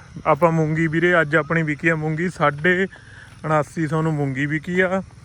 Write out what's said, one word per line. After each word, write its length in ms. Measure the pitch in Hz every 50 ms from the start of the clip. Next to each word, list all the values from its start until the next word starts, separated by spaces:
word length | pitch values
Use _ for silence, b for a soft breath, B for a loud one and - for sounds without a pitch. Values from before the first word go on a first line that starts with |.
| B B B 156 -
ਆਪਾਂ 260 | 165 156 143 175 170
ਮੂੰਗੀ 360 | 165 165 160 151 156 156 165 160
ਵੀਰੇ, 340 | 151 165 165 175 180 170
ਅੱਜ 140 | 160 151 151
ਆਪਣੀ 280 | 160 151 151 170 165 165
ਵਿਕੀ 240 | 151 151 135 - 165
ਆ 80 | 165
ਮੂੰਗੀ, 340 | 156 151 156 160 151 175 185
ਸਾਢੇ 580 | - - 160 147 143 147 151 175 180 180 196 185 B B B B B B B B B B -
ਉਨਾਸੀ 420 | 156 156 151 143 - - 175 160 147
ਸੌ 140 | 165 160
ਨੂੰ 120 | 160 160 160
ਮੂੰਗੀ 320 | 147 143 139 131 131 143
ਵਿਕੀ 340 | 147 156 156 147 185 180 185
ਆ। 240 | 185 180 185 190 180 - - B B